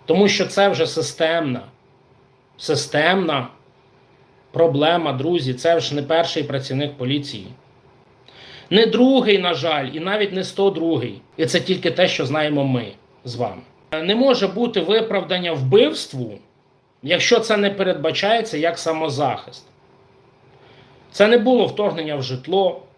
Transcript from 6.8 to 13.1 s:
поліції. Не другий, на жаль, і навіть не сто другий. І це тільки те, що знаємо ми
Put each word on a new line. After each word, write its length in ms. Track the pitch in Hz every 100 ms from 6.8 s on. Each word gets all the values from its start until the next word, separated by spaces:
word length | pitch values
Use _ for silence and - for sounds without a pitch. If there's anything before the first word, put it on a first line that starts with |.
| 147
поліції. 540 | 143 127 143 139 107 95 127 _ _ _ _ _ _ _ - - - -
Не 160 | 190 220
другий, 520 | 202 254 262 202 196
на 160 | 180
жаль, 320 | 160 165 151 135
і 60 | 151
навіть 340 | 180 214 202
не 100 | 185
сто 260 | 175 - 196
другий. 520 | 160 165 156 120 98 - -
І 80 | 156
це 140 | 175
тільки 320 | 170 185 170
те, 160 | 165 180
що 180 | - 135
знаємо 380 | 151 151 143
ми 240 | 139 123 107 - _